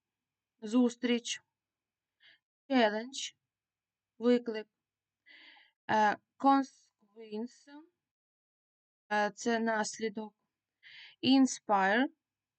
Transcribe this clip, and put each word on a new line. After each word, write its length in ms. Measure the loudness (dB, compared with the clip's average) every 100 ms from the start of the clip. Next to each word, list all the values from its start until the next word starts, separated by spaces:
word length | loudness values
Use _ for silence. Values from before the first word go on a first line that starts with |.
| _ _ _ _ _ _
Зустріч, 800 | -2 2 2 0 -2 -2 -4 -12 -14 _ _ _ _ _ _ _ _ _ _ _ -2
challenge, 640 | 2 2 0 -8 -12 -12 -14 _ _ _ _ _ _ _ _
виклик, 480 | 2 2 0 -8 -12 _ _ _ _ _ _ -20 -20 -20 _ _ -4
е, 280 | 2 2 0 _ _
consequence, 1300 | 2 2 0 _ _ _ _ -20 -12 -10 -10 -12 -20 -20 -20 _ _ _ _ _ _ _ _ _ _ _ _
е, 200 | -4 -4 -4
це 240 | -4 -2
наслідок, 720 | -2 -2 -4 -6 -8 -8 -14 -18 _ _ _ _ -20 -20 -20 _
inspire, 840 | 2 4 4 0 -2 0 2 2 0 -4 _ _ _